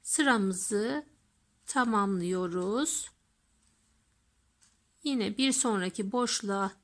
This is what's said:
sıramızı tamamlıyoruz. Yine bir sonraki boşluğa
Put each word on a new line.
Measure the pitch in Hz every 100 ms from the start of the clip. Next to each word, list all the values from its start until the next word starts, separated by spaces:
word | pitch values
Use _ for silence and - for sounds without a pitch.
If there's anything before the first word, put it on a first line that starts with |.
sıramızı | - - 285 240 196 185 - 202 220 285 294 _ _ _ _ _ -
tamamlıyoruz. | 277 247 220 202 190 175 185 180 180 180 226 311 - - _ _ _ _ _ _ _ _ _ _ _ _ _ _ _ _ _ _ _
Yine | 302 262 202 208
bir | 269
sonraki | 254 247 208 180 - 196
boşluğa | 247 240 - 202 196 190 -